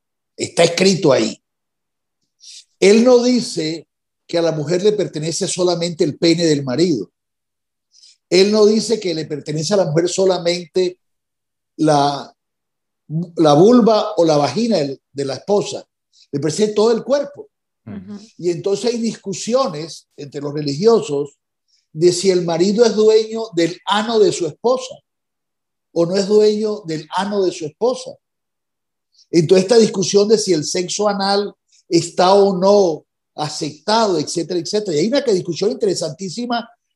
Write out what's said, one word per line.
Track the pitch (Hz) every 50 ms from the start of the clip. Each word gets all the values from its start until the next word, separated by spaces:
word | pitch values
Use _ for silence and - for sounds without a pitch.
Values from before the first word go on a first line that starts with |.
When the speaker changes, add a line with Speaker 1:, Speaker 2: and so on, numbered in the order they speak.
| _ _ _ _ _ _ _
Speaker 1:
Está | - 123 - - - 170
escrito | 170 - - 190 196 196 147 - 151 127
ahí. | 113 113 110 98 - _ _ _ _ _ _ _ _ _ _ _ _ _ _ _ _ _ _ _ _ - - - - - _ _ _
Él | 180 190 208 226 233
no | 254 247 240 240
dice | 247 254 240 - - - 165 160 156 160 160 139 _ _ _ _ _ _ _ _
que | - - 170
a | 165
la | 165 156
mujer | 156 147 139 175 180 185
le | 208 208
pertenece | 208 180 151 - 160 151 165 160 - 196 165
solamente | - 180 180 180 175 170 170 175 170 - 170
el | 156 - -
pene | - 170 165 170 175
del | 165 151 143 139
marido. | 135 123 135 170 185 156 110 92 - _ _ _ _ _ _ _ _ _ _ _ _ _ _ _ _ _ _ _ _ _ _ _ _
Él | 170 185 190 208
no | 208 214 208
dice | 208 220 220 - - 233 -
que | - 185 165
le | 160 151
pertenece | - 156 139 127 - 147 156 156 156 208
a | 196
la | 180
mujer | 165 147 165 170 175
solamente | - - 190 190 185 175 165 175 175 175 180 156 - 185 185 180 180 - _ _ _ _ _ _ _ _ _ _ _ _ _ _ _
la, | - 156 156 151 143 139 143 143 135 120 - _ _ _ _ _ _ _ _ _ _ _ _ _ _ _ - 151 160 175 175 -
la | - 165 151 143
vulva | 143 180 220 247 247 214 208 220 156 143 - -
o | - 170
la | 160 151 147
vagina | 143 139 123 190 233 233 214 175
del, | 147 139 135 - _ _ _
de | 135 139
la | 135 131
esposa. | 127 - - 202 202 160 - - 104 - _ _ _ _ _ _ _ _ _
Le | - 143
pertenece | 139 151 156 180 214 208 214
todo | 208 208 233 240
el | 220 -
cuerpo. | - 262 285 285 285 - - - _ _ _ _ _ _ _ _
Speaker 2:
Ujú. | 113 - - 90 98 104 101 - - _ -
Speaker 1:
Y | 156 180
entonces | 175 156 175 196 202 196 208 240 240
hay | 233
discusiones | 226 226 - - - 196 190 - - - 226 262 277 233 165 147 160 160 - - - _ _
entre | - 147 143 - 147
los | 143 147 143
religiosos | 151 151 143 139 143 196 220 233 208 - - 147 143 143 143 _ _ _ _ _ _ _ _ _ _ _ _ -
de | 156 165 180 180
si | 175 - 196
el | 185 180 175
marido | 170 165 160 175 202 208 214 240
es | 226 196
dueño | 208 214 214 220 220 220 220 220 226 226 220 175
del | 165 170 165 170 - _
ano | - 196 208 220 226 233 220
de | 208 180 -
su | - 175
esposa | 151 147 - - 226 262 254 - - - - _ _ _ _ _ _ _ _ _ _ _ _ _ _ _ _ _ _ -
o | 170 170
no | 165 185
es | 196 196
dueño | 185 214 214 214 214 214 208 220 214 208 202 -
del | 160 160 - - - -
ano | 180 196 208 208 202 190
de | 175 175
su | - 160
esposa. | 147 - - 214 247 254 - - - - - _ _ _ _ _ _ _ _ _ _ _ _ _ _ _ _ _ _ _ _ _ _
Entonces, | - 165 160 135 190 185 190
esta | - 240 233
discusión | 220 - - 196 180 - - 202 208 214
de | 226 208
si | - - 175
el | 156 147
sexo | - - 185 180 175 - - 208 208
anal | 202 196 196 196 202 202 202 196 - _ _ _ _ _ _ -
está | 160 170 165 - - - 185 185 196
o | 190 196 196 196
no | 180 180 196 202 208 196 175 156 147 - _ _ _ _ _ _
aceptado, | - 151 147 - - 165 147 - - _ - 214 226 226 208 180 156
etcétera, | 147 - - 175 165 151 185 175
etcétera. | 160 - - 208 208 202 160
Y | -
hay | 240 226
una | 262 285 277
que | 247 208
discusión | 185 156 175 165 - 190 208
interesantísima | 254 247 - 202 170 - 170 156 147 - 196 190 151 - 240 240 240 233 226 - _ _ _ _ _